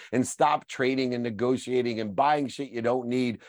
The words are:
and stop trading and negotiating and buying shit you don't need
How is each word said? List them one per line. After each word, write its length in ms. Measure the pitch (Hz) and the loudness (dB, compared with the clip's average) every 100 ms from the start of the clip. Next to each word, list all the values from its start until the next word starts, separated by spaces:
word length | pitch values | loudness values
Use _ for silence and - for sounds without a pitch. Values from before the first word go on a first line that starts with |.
| - | -4
and 120 | 117 123 | -2 0
stop 400 | - 151 151 - | 2 2 2 -4
trading 460 | - 127 131 127 | -2 0 2 0
and 80 | 120 | -2
negotiating 800 | 120 104 123 127 - 127 120 110 | -4 0 0 0 0 0 0 0
and 160 | 110 95 | -4 2
buying 320 | 139 151 139 | 2 2 0
shit 240 | - 139 | -6 -8
you 100 | 120 | -2
don't 280 | 117 127 120 | 0 0 0
need 300 | 123 123 107 | 0 0 -2